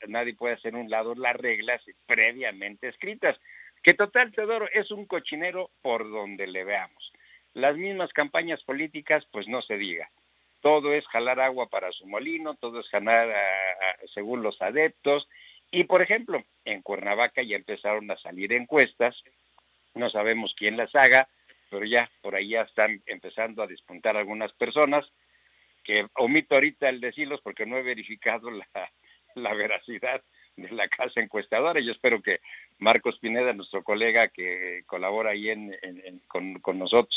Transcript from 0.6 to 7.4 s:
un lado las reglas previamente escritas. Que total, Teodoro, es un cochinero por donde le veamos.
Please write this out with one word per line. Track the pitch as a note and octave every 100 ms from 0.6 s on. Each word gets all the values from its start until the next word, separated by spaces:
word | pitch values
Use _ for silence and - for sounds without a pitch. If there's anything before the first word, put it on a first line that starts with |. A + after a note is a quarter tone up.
| A#2 A#2
un | A2+
lado | A2 A2+ A#2+
las | B2+ B2
reglas | B2 A2 A2 B2 - - _
previamente | A#2 A2+ A#2+ B2 F#2+ G2 G#2 B2+
escritas. | - F#3+ G#3+ F3 - _ - - _
Que | -
total, | F3 G3+ A#3+ B3
Teodoro, | G#3 G#3+ A3+ G#3
es | G3+ G3+
un | G#3 G3+
cochinero | F3 - D3+ F3 F3+ F3+ _
por | C3 A#2 G#2+
donde | G#2+ G2+ G2 F#2+
le | F#2
veamos. | F#2 G2+ F#2 _ - - _ -